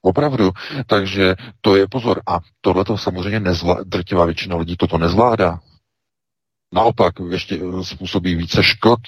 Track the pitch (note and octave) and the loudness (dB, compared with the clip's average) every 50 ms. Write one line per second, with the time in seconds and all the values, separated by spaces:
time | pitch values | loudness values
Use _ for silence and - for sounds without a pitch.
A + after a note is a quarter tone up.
0 | - F3+ - - D3 D3+ C3+ B2 G#2 F#2 F#2 - - - - C#3 C3 - A2 G2+ | 0 0 2 2 0 0 2 2 2 2 0 -2 -10 -10 -8 -8 -4 0 0 0
1 | G2 F#2+ F#2+ G2 G2 F#2 F#2+ - - - - _ - - G2 G2 G2 F#2+ - B2+ | 0 0 0 0 2 2 0 -2 -6 -18 -12 _ 2 4 4 4 4 2 -2 -4
2 | A2+ A#2+ F#2 - - - F2 F2 - _ _ _ - G2 F2 F2+ G2 - A2+ F#2+ | -2 -2 -2 -2 -2 -4 -4 -4 -6 _ _ _ -2 0 0 0 0 -2 -2 -4
3 | - - F2 F2+ F2+ G2+ G#2 A2 G#2 F#2 F2+ E2 E2+ E2+ F2+ - - F#2+ - F#2+ | -4 -4 -4 -4 -4 -4 -2 -2 0 0 -2 0 0 0 0 0 -2 -6 -6 -6
4 | F2 - G2+ F2+ E2+ E2+ E2+ - - F#2 F2 E2+ E2+ E2 F2 F2 - F2+ E2+ E2 | -4 0 2 2 2 2 0 -4 -6 -6 -4 -4 -4 -4 -4 -2 -2 0 0 0
5 | E2 E2+ E2+ G2+ A#2 B2 A2+ - F#2+ E2+ E2+ E2+ _ _ _ _ _ _ _ _ | 0 2 4 4 4 4 4 2 2 0 0 -4 _ _ _ _ _ _ _ _
6 | _ _ _ _ _ _ _ _ _ _ _ _ _ - - - - A#2+ A2 - | _ _ _ _ _ _ _ _ _ _ _ _ _ -4 0 2 2 2 4 2
7 | G#2+ F2 F2 - F#2 F2 F2+ F#2 - - G2 E2 F2+ F2+ F#2 F#2 F2+ - - - | 2 2 2 -2 -8 -4 -4 -6 -4 -4 -6 -6 -6 -6 -6 -6 -6 -8 -10 -10
8 | F#2+ F2+ - G2 F2 F2+ F2 E2 E2+ E2 - - F#2 - - - - G#2+ A#2+ A#2+ | -8 -4 -4 -2 -2 0 -2 -2 -2 -2 0 2 2 2 2 2 4 4 4 2
9 | - | 0